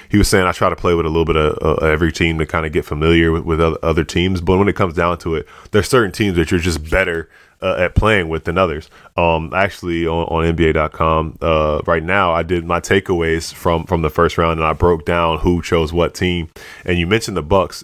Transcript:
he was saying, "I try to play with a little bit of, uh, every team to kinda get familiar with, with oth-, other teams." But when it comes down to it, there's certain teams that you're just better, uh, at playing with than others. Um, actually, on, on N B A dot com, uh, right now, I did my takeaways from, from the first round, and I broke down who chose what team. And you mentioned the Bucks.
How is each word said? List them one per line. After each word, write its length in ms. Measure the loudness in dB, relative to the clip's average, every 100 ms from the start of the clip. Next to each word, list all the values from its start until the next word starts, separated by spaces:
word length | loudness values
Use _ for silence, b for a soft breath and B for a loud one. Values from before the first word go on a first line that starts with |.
| B
he 80 | 0
was 120 | 4
saying, 180 | 4 2
"I 60 |
try 180 | 2 0
to 60 | 0
play 180 | 0
with 120 | 2 2
a 20 |
little 160 | 0
bit 120 | 2 2
of, 220 | 0 0
uh, 240 | 0 0
every 280 | 2 2 0
team 260 | 0 -2 -2
to 80 | -2
kinda 240 | -4 -2
get 140 | -4
familiar 480 | -4 0 2 4 4
with, 120 | 0
with 160 | 0 0
oth-, 180 | 0 0
other 220 | 0 0
teams." 360 | 0 0 0 0
But 180 | 0 2
when 100 | 2
it 80 | 0
comes 180 | -2
down 240 | 0 -2 -2
to 160 | -4
it, 120 | -6 -6 B B
there's 160 | -2 2
certain 240 | 2 2
teams 240 | 0 0 0
that 140 | 0
you're 100 | 0
just 280 | 0 -4 -2
better, 400 | -2 0 -4 -8 b b b
uh, 120 | -4 -2
at 160 | 0
playing 340 | 2 2 2 0
with 160 | -4
than 140 | -2 0
others. 320 | 0 -2 -10 b b 0
Um, 360 | 2 0 0
actually, 520 | 0 0 -2 -4 -2 -2
on, 200 | -2 -2
on 180 | 0
N 100 | 0
B 120 | 2 2
A 40 |
dot 180 | 2 -2
com, 460 | 0 0 0 -2 -4
uh, 400 | 0 0 0 0 0
right 160 | -2
now, 300 | 0 0 2
I 100 | 0
did 220 | 0 -2 -2
my 120 | -2
takeaways 760 | 0 0 0 -2 0 -2 -4
from, 300 | -4 -2 0
from 180 | 0 -2
the 80 | 0
first 260 | 2 0 2
round, 240 | -2 0
and 60 | -2
I 80 |
broke 320 | 2 2 2 0
down 320 | 0 0 0
who 240 | 0 0
chose 280 | 0 -2 0
what 240 | 0 -2
team. 360 | -2 -2 -2 -6 -12 B B
And 140 | B 0
you 80 | 0
mentioned 300 | 0 -2 -6
the 40 |
Bucks. 400 | 0 0 0 -6